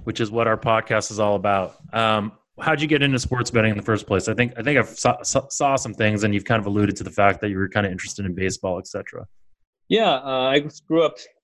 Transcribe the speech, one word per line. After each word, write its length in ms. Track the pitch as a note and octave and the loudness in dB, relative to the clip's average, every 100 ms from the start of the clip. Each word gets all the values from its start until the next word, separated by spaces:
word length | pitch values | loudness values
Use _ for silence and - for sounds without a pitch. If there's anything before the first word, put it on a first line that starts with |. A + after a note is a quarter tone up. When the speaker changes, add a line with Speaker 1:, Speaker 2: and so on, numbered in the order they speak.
Speaker 1:
which 160 | A2+ A2 | -8 -4
is 100 | A2 | -2
what 160 | A2+ A2+ | 0 0
our 100 | A2 | 0
podcast 540 | A#2+ A2 - A2 - | 2 0 2 -2 -2
is 80 | G#2 | 0
all 160 | G#2 | 0
about. 420 | G2+ G2+ G2 F#2 - - | 2 2 0 0 -8 -6
Um, 400 | A2+ A2 A2 G#2 - _ - | 0 2 0 -2 -10 _ -6
How'd 200 | - D3+ | -2 0
you 40 | D#3 | 2
get 160 | D3+ | 2
into 160 | C#3+ B2+ | 2 0
sports 320 | - B2 A#2 | 0 -4 0
betting 200 | A#2 A2 | 2 2
in 60 | G2+ | 0
the 60 | |
first 240 | G2+ G#2 - | 0 -2 0
place? 220 | F#2+ A2+ | 0 0
I 60 | |
think, 180 | G#2+ A#2+ A#2+ | 0 0 0
I 40 | |
think 160 | A#2 C#3 | 0 2
I've 100 | A2 | 0
saw, 340 | - B2 - | 0 0 0
saw, 260 | - C3+ - | -2 -2 -2
saw 280 | - C#3 C3+ | -2 0 0
some 180 | A#2 | -2
things, 280 | G2 G#2+ G#2+ | 0 0 2
and 120 | G#2 | 0
you've 100 | G2+ | -2
kind 160 | F#2+ A2+ | 0 -2
of 60 | G2 | 0
alluded 300 | G2+ G2+ F#2+ | 2 0 0
to 80 | |
the 60 | F#2+ | -6
fact 300 | - G2+ F#2+ | 2 2 2
that 80 | G#2 | -4
you 80 | F#2+ | -2
were 120 | G2 | -2
kinda 220 | G#2+ G2 | 0 -2
interested 360 | F#2 - - G2 | -4 -10 -6 -6
in 80 | |
baseball, 440 | F2 F#2+ F2 F#2+ F2+ | -2 -4 -2 -4 -6
et 80 | - | -6
cetera. 400 | G2 F#2 - - - - _ _ _ _ | -12 -10 -14 -16 -20 -20 _ _ _ _
Speaker 2:
Yeah, 280 | G#3 G#3 C3+ | 2 2 0
uh, 340 | C3+ C3 C3 | -2 -2 2
I 160 | C#3+ D3 - _ | 2 0 -14 _
grew 160 | D#3+ | 2
up 140 | D#3 - - _ | 2 0 -20 _